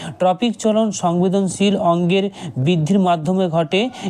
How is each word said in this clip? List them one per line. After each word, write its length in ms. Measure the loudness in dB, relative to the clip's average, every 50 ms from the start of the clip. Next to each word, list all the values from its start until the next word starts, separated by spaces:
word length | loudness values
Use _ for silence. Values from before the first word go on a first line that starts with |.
| -14 -14 -6 0
ট্রপিক 380 | 0 0 2 2 0 -2 -2
চলন 340 | -2 0 0 2 2 0 0
সংবেদনশীল 880 | -2 -2 -2 0 0 2 2 2 2 0 0 -2 -2 0 0 0 0
অঙ্গের 540 | 2 2 2 2 2 2 2 2 0 0 -2 -6 -10 -14 -10 -6
বৃদ্ধির 420 | -2 0 0 2 2 2 2 2 2
মাধ্যমে 500 | 4 2 2 0 0 0 0 0 0 0
ঘটে, 420 | 0 0 0 0 0 -2 -2 -2 -4 -8 -8 -6